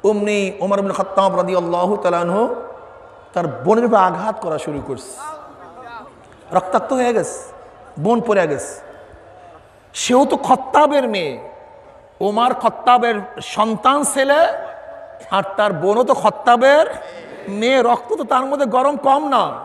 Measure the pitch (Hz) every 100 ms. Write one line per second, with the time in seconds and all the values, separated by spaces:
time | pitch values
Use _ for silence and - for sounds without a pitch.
0 | 196 208 208 208 190 - 190 202 196 190
1 | 185 - 190 180 180 180 170 175 185 202
2 | 180 170 175 196 247 494 - - - -
3 | - - - - 165 120 170 214 240 214
4 | 185 175 214 220 175 151 - 143 135 123
5 | - - 302 311 - - - 254 240 233
6 | - - - - - - - 233 - 254
7 | 240 220 - - - - - - - -
8 | 170 233 233 202 165 135 - - - -
9 | - - - - - - - _ _ -
10 | - 247 285 302 - 254 - - 294 285
11 | 247 202 151 123 - - - - - -
12 | - - 196 208 247 - 226 - - 247
13 | 233 214 196 - - - 220 220 254 285
14 | 285 269 269 294 - - - - - -
15 | - - - 190 196 - 208 160 180 214
16 | 247 262 214 - - 240 262 294 330 -
17 | - - - - 196 202 233 262 240 240
18 | - 381 240 262 269 285 262 247 277 285
19 | 269 277 302 254 160 117